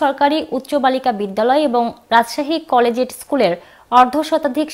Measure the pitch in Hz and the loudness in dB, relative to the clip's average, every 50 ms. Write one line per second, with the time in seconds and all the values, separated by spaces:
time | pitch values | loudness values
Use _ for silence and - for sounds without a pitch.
0 | 311 269 277 269 285 285 302 320 311 - 254 262 - - 294 285 247 262 262 262 | -2 -2 0 2 0 2 2 0 -2 -4 -6 -8 -6 -4 -2 0 0 0 0 0
1 | 262 254 226 202 208 196 190 214 220 247 269 302 311 269 233 240 233 196 - - | 0 -2 -2 -2 -4 -6 -2 0 0 2 2 2 2 0 0 0 -2 -2 -6 -10
2 | _ - 226 233 226 - - - 285 277 330 311 320 - 262 240 240 240 226 247 | _ 0 2 2 2 2 -2 -6 -4 -4 -4 -4 -2 0 2 2 2 2 0 -2
3 | 254 247 - - - - 294 269 220 175 170 175 - - - - _ - 240 247 | -4 -4 -6 -12 -8 -4 -2 0 0 0 0 -4 -8 -16 -20 -20 _ 2 4 4
4 | 254 240 247 302 302 311 320 311 311 285 262 302 311 302 | 4 4 2 -2 -2 0 -2 -2 -2 -2 -2 -2 -4 -4